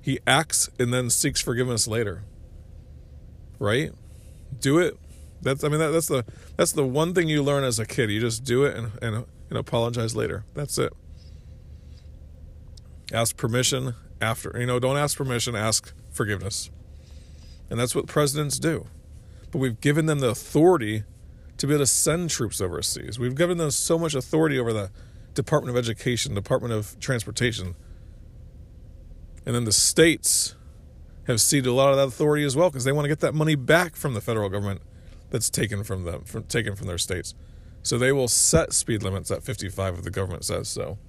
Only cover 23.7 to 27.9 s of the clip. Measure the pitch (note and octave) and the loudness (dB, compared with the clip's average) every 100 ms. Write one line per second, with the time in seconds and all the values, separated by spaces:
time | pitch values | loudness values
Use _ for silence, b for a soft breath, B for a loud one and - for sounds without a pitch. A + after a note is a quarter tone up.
23.7 | B2+ - E3 E3 D3 - D#3 D#3+ C3+ A#2 | 0 2 2 2 -2 2 4 4 2 0
24.7 | A2 G2 B B B B - - D3 B2+ | 0 -4 B B B B -6 2 2 2
25.7 | B2 A#2 G#2+ C3 A#2+ C#3 G2+ G2 C3 A#2+ | 0 0 -2 -2 0 -2 -4 0 0 0
26.7 | G#2+ G#2 - - B2 - A2 B2 A2 F#2 | -2 -4 -8 -4 -4 -4 0 0 0 -8
27.7 | E2+ B | -10 B